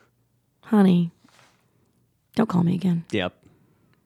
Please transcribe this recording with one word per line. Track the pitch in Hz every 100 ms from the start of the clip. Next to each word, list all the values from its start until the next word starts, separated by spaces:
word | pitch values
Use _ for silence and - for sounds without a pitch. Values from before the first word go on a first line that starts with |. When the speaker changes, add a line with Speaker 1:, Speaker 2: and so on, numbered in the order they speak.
| _ _ _ _ _ _
Speaker 1:
honey, | - 214 190 175 170 - _ _ _ _ _ _ _ _ _ _ _ -
don't | 220
call | 180
me | 170
again." | 185 185 170 165
Speaker 2:
Yep. | 107 90 - _ _ _ _ _ _